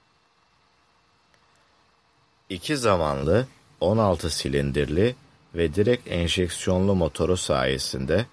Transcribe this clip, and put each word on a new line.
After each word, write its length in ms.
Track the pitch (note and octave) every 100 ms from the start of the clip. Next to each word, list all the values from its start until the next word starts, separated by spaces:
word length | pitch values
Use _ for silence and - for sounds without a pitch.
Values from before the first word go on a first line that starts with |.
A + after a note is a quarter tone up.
| _ _ _ _ _ _ _ _ _ _ _ _ _ _ _ _ _ _ _ _ _ _ _ _ -
İki 280 | F#2 - C#3+
zamanlı, 680 | A2+ F2+ D2+ C#2 D2 A2 C3 - _ -
on 180 | F2 A2+
altı 320 | G2+ E2+ E2
silindirli 840 | - C#2 C#2 C#2+ C#2+ C#2 E2 A#2 B2+ - _ _
ve 200 | E2 E2
direkt 320 | D#2+ G#2+ B2 -
enjeksiyonlu 880 | F2 E2+ F#2 F2 - - F#2 G2
motoru 420 | F#2+ D#2 - D#2+ F2+
sayesinde 880 | - C2+ C2 C2+ - C2+ C2+ F2+ A#2+